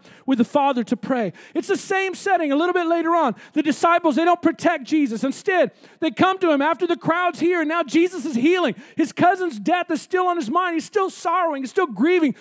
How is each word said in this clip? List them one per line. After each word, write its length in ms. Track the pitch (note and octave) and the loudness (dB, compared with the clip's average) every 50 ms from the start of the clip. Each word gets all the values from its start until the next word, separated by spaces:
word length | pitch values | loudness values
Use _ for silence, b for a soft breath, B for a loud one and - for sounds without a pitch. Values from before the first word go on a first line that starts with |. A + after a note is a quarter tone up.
| B B B B B | B B B B B
with 120 | - C4+ A3 | -2 0 2
the 60 | A#3+ | 0
Father 400 | - - D4 C#4 - C4+ B3 A3+ | 2 2 2 2 2 0 0 -2
to 120 | - B3 | -2 -4
pray. 360 | - - - C4+ B3 A3+ F#3 B B B B B | -4 -4 -4 -2 -2 -2 -4 B B B B B
It's 120 | E4 - | -6 -4
the 100 | - G4 | -2 -4
same 380 | C#4+ - - G4 F#4+ F#4+ F#4+ F4+ | -4 -2 -2 -2 -2 -2 -4 -6
setting 380 | - - G4+ F#4+ E4+ E4 C#4+ C#4 | -6 -2 0 0 0 2 0 0
a 40 | |
little 160 | D4 E4 F4+ F4 | 2 2 2 0
bit 140 | F4+ F4 | 0 0
later 300 | E4 E4+ E4+ E4 E4 E4+ | 2 0 0 2 2 2
on. 180 | E4+ D#4+ C4 G#3 B B B B | 2 2 0 -2 B B B B
The 120 | D4 D4 | -2 0
disciples, 500 | D#4 C#4 - - E4+ E4+ F4 F4 D#4+ B3+ | 0 0 2 2 2 2 4 2 2 2
they 100 | A#3+ E4 | 2 4
don't 160 | F4 F4 F4 | 2 2 2
protect 440 | - E4 E4 - - E4 E4+ D#4 B3+ | 2 0 -2 0 0 0 0 0 -2
Jesus. 400 | - D4+ D#4 D4 A#3+ A3+ G#3 - | -2 0 0 0 0 -2 -4 -4
Instead, 480 | C4+ C4+ - - - F#4+ F4+ D4 F#3 B B B B B B | -4 -6 -4 -2 0 2 2 2 0 B B B B B B
they 140 | - D#4+ G#3+ | -4 -4 0
come 260 | - D#4+ F#4 F#4+ F#4 | 2 2 2 2 2
to 140 | F#4 E4+ D4+ | 2 2 2
him 100 | C#4 C#4 | 2 2
after 240 | D#4 E4 E4 F4+ | 0 0 -2 -2
the 100 | E4+ E4+ | -2 -2
crowd's 440 | - - C#4+ D#4+ F4 F4+ F4 E4 - | -2 -2 -2 -2 0 0 -2 -2 -2
here, 200 | C#4 E4+ F4+ F4 | -2 0 0 0
and 80 | D#4 D4 | -2 -2
now 140 | D#4+ E4+ E4 | -2 -2 -4
Jesus 420 | C4 - D#4 E4+ F4+ F#4 F4 A3+ | 0 0 0 0 0 -2 -6 -8
is 120 | F4 C#4 | -6 -2
healing. 400 | A#3+ A#3+ D#4+ F4+ F#4 F4 C4+ F3+ B B B B | 0 2 2 2 2 0 -2 -2 B B B B
His 140 | - D#4+ B3+ | -2 -2 -2
cousin's 480 | - - D4+ F4+ G4 F#4 F#4 F4 C4 G#3 | 0 2 4 4 4 4 0 -4 -6 -4
death 320 | G3 D4+ E4+ F4+ E4+ - | -2 -2 0 0 0 -2
is 100 | D#4+ - | -4 -6
still 280 | - - - F#4 F#4 F4+ | -4 -4 -2 0 0 0
on 80 | F4 | -2
his 140 | E4+ C#4 G3+ | -2 -4 -2
mind. 240 | C#4 F4 F#4 F4+ E4+ | -2 -2 -2 0 -2
He's 100 | D#4+ - | -4 -6
still 260 | - - G#4 F#4+ F#4 | -4 -2 -2 -2 -2
sorrowing. 540 | - - - F#4 E4 F#4 F4+ E4 D4 C4+ C4 | -4 -6 -4 -2 0 0 0 -2 -2 -4 -8
He's 60 | A#3 | -4
still 180 | - F#4+ F#4 D#4 | -2 -2 -2 -2
grieving, 480 | A3 F3 A#3+ E4 F#4 F4+ D#4+ C#4 G#3 B | 0 0 2 2 2 2 2 0 -2 B